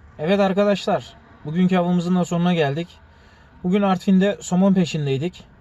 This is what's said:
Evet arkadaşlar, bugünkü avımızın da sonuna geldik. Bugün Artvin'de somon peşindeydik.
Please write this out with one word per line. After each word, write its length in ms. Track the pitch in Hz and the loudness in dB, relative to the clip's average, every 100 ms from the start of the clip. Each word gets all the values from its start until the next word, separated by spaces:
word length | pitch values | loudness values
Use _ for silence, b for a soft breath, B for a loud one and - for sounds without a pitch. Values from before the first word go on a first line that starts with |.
| - - | -20 -6
Evet 200 | 156 196 | -2 0
arkadaşlar, 800 | 190 190 208 196 - 170 120 - - - 151 | 0 2 0 0 -2 -4 -4 -20 -20 -18 -8
bugünkü 320 | 165 185 185 | 0 2 2
avımızın 380 | 175 180 170 185 | 2 0 0 -2
da 100 | 170 | -2
sonuna 280 | 170 175 | 0 0
geldik. 460 | 170 143 143 175 - - b b b b b | 2 0 -2 -8 -14 -20 b b b b b
Bugün 180 | 180 202 | -2 0
Artvin'de 560 | 202 180 - 190 196 196 | 0 0 2 2 2 -2
somon 340 | - 180 196 | -2 0 2
peşindeydik. 760 | 190 170 160 143 135 165 - - - | 2 0 -2 -4 -4 -4 -8 -20 -20